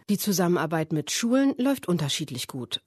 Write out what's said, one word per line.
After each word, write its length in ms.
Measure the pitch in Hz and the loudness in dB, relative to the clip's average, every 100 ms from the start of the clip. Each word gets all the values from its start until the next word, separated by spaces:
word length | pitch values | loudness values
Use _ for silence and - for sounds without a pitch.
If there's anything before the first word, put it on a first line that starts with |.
| - | -4
Die 80 | 202 | -2
Zusammenarbeit 760 | 214 180 175 175 156 165 156 | 0 2 2 2 0 -2 0
mit 180 | 151 - | -2 -2
Schulen 420 | - 233 262 277 - | -2 2 4 4 2
läuft 320 | 262 269 - | 0 0 0
unterschiedlich 580 | 175 143 - 147 123 - | 0 0 -4 -6 -8 -8
gut, 340 | 135 117 - | -8 -8 -8